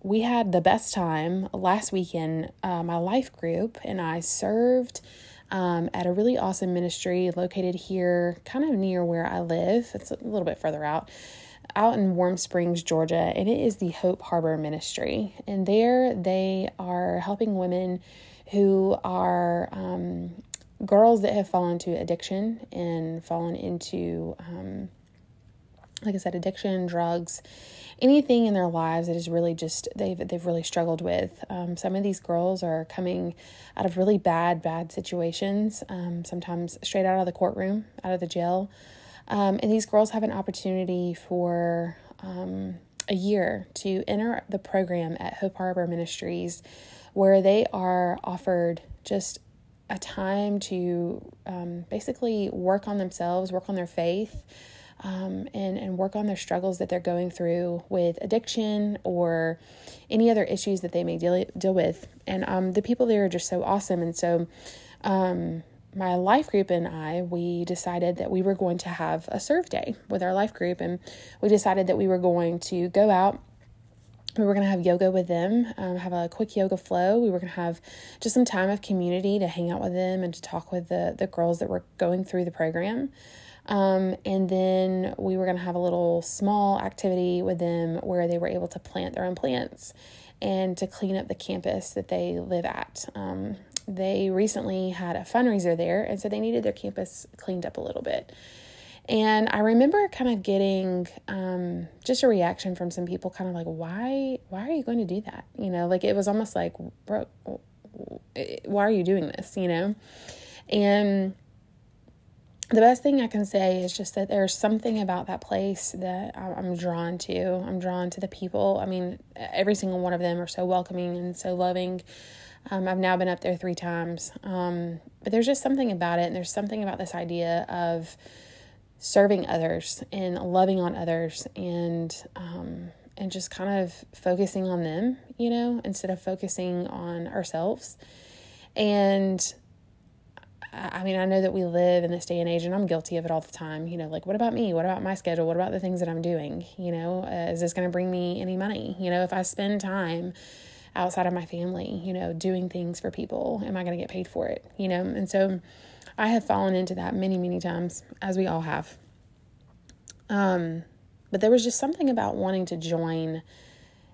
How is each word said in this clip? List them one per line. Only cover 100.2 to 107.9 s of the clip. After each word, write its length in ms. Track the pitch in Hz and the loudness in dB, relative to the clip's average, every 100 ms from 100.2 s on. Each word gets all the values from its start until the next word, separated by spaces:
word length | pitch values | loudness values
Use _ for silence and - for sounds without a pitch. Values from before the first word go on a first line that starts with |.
| 247 | 0
of 120 | 214 | 0
getting, 640 | 196 196 196 190 185 180 175 - - | 2 2 4 2 0 -2 -4 -10 -8
um, 600 | 190 185 180 175 175 165 - | -6 -4 -4 -4 -6 -8 -10
just 180 | - 254 | -2 4
a 60 | 254 | 4
reaction 460 | 202 170 - 190 | 6 2 0 -6
from 160 | 175 175 | -4 -4
some 160 | 180 175 | -4 -4
people, 240 | 180 185 | -4 -6
kind 180 | - 185 | -6 -6
of 60 | |
like, 120 | 170 165 | -4 -6
"Why, 720 | 160 165 196 247 277 269 254 - | -6 -6 -4 -2 -2 -2 -4 -8
why 200 | 190 254 | -8 -2
are 40 | |
you 120 | 320 | -2
going 140 | 240 240 | 0 0
to 60 | |
do 160 | 180 196 | 0 -2
that?" 220 | - - - - | -6 -14 -16 -6
You 120 | 196 | -2
know, 160 | 175 175 | 0 2
like, 180 | 185 | 2
it 100 | 202 202 | 4 2
was 120 | 196 | 2
almost 260 | 214 214 | 0 0
like, 200 | 185 175 - - - - | -2 -2 -6 -14 -14 -6
"Bro, 200 | 208 - - - - _ _ 208 | -4 -4 -12 -12 -12 _ _ -20